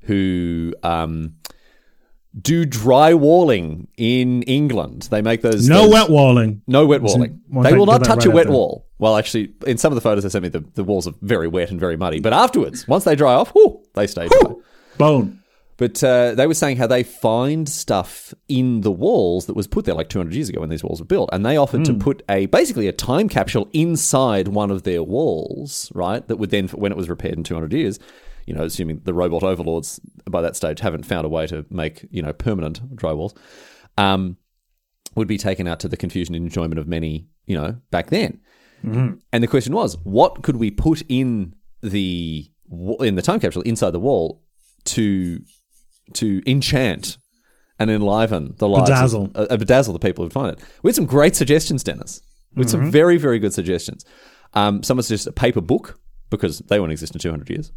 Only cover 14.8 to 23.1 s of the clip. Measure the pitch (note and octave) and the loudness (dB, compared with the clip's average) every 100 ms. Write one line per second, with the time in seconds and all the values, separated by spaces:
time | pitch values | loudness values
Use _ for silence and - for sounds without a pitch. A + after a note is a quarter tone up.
14.8 | _ - D3+ C#3+ G2 - _ _ _ _ | _ 2 4 4 0 -8 _ _ _ _
15.8 | B2 - C3+ B2 B2 A2+ D3 D#3+ D3 B2+ | -4 0 2 4 2 2 0 2 0 0
16.8 | A#2+ B2+ B2 - A#2 A2+ C3 D#3 D#3 - | 0 0 -2 -2 0 0 0 -2 -4 -8
17.8 | - G2+ F2+ - - - _ C3 B2+ A#2 | -2 -2 -2 -12 -20 -20 _ 0 0 0
18.8 | G#2 F2+ C#3+ A3 F#2 F2 - - G2 - | 0 0 0 2 2 0 -4 -6 -4 -4
19.8 | G#3+ D#2+ E2 G2+ E2+ F2+ C3 - D#2 D#2+ | -2 -4 -4 -6 -4 -6 -6 -6 -6 -8
20.8 | E2+ E2 E2+ F#3+ G2 F#2 G#2+ D3 C#3 B2+ | -8 -10 -4 -2 -2 -2 0 0 0 0
21.8 | D#3 A#2 G2+ C#3 - G2 G2 - D#4 F#3+ | 0 0 -2 -4 -2 -2 2 2 2 0
22.8 | G2+ - - | -4 -4 -2